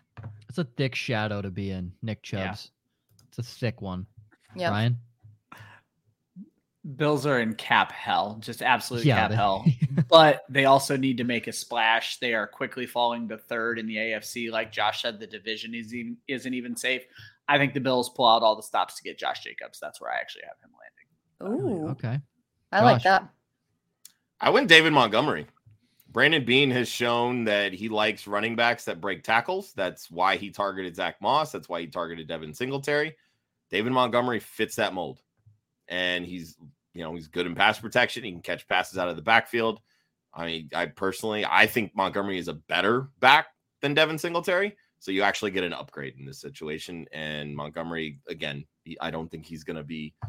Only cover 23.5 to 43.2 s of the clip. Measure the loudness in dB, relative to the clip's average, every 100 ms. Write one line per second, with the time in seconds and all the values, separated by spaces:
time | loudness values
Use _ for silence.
23.5 | _ _ _ _ _ -20 _ _ -2 2
24.5 | 4 8 10 10 6 6 4 2 0 -6
25.5 | _ _ _ _ _ _ 2 4 4 4
26.5 | 4 4 2 -2 0 0 2 0 0 0
27.5 | 2 0 -2 -4 0 0 -2 -4 -2 -2
28.5 | 2 0 0 -6 -8 -6 -6 0 0 2
29.5 | -4 -6 -6 -6 -6 -10 -2 0 0 -4
30.5 | -4 -4 -4 -8 -4 -6 -2 0 0 0
31.5 | -6 -8 -8 -6 -8 -8 -10 -10 -10 -10
32.5 | -8 -6 -6 -2 -2 -2 -8 _ _ _
33.5 | _ _ -2 0 2 2 2 0 -2 -4
34.5 | -4 -4 0 -2 -2 -8 -10 _ _ _
35.5 | _ _ _ -8 -4 -2 -2 -6 -10 -14
36.5 | -18 -20 _ _ -12 -10 -10 -8 -4 -2
37.5 | 4 4 4 0 0 0 -2 -12 -10 -8
38.5 | -8 -2 -2 -2 -4 -4 -2 2 2 2
39.5 | 0 -2 -2 _ _ _ _ _ -10 -8
40.5 | -8 -6 -4 -4 -2 -4 -2 -4 -2 2
41.5 | 6 6 4 -2 0 0 0 -2 -4 -6
42.5 | -8 -4 0 2 2 -2 _